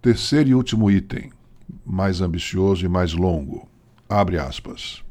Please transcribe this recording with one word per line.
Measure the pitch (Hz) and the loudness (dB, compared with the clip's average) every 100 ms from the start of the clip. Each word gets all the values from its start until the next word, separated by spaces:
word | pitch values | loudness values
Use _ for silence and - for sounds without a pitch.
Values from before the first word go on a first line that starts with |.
Terceiro | 123 110 - 147 143 | 4 2 2 2 4
e | |
último | 127 127 110 104 | 4 2 2 4
item, | 98 - - - - - - - - | 4 2 -10 -12 -20 -20 -20 -20 -18
mais | - 95 98 90 | -8 -2 0 0
ambicioso | 90 82 - 95 98 92 90 | -2 -4 -4 0 2 2 0
e | |
mais | 90 90 | 0 0
longo. | 82 92 85 69 - - _ _ _ _ | 0 0 0 -4 -12 -14 _ _ _ _
Abre | 104 92 87 | 0 2 0
aspas. | 65 - - - - - - | -4 -10 -14 -14 -14 -14 -16